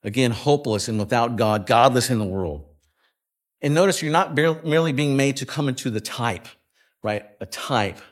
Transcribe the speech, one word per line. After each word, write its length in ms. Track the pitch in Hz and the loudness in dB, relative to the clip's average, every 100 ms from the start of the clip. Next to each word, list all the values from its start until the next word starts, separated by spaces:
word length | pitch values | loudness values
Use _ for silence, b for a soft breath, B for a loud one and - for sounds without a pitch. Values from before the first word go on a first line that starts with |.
again, 280 | 104 113 123 | -4 0 0
hopeless 560 | 107 - 143 131 104 110 | 0 0 0 0 -2 -2
and 100 | 110 | -4
without 380 | 104 123 117 113 | 0 0 0 0
God, 320 | 110 107 95 | 0 0 2
godless 420 | 117 131 123 117 | 6 6 4 0
in 100 | 117 | -2
the 60 | 101 | -2
world. 400 | 95 87 73 - _ _ _ _ _ _ _ _ _ | -4 -4 -6 -14 _ _ _ _ _ _ _ _ _
And 120 | 147 | 0
notice 280 | 151 190 - | 4 4 2
you're 100 | 151 | 0
not 220 | 160 190 | 0 2
mer-, 280 | 147 160 160 | 2 2 0
merely 280 | 165 156 165 | 0 2 2
being 260 | 135 147 135 | 0 0 2
made 200 | 139 139 | 2 0
to 80 | 123 | -6
come 240 | 151 143 | -4 -4
into 200 | 123 131 | -2 -4
the 120 | 107 | -6
type, 460 | - - 117 90 - - _ _ _ _ | -6 -4 -4 -4 -12 -20 _ _ _ _
right? 220 | 107 104 - _ | -4 -4 -8 _
A 60 | 95 | -14
type. 540 | - - 127 98 85 - | -12 -4 -2 -2 -6 -20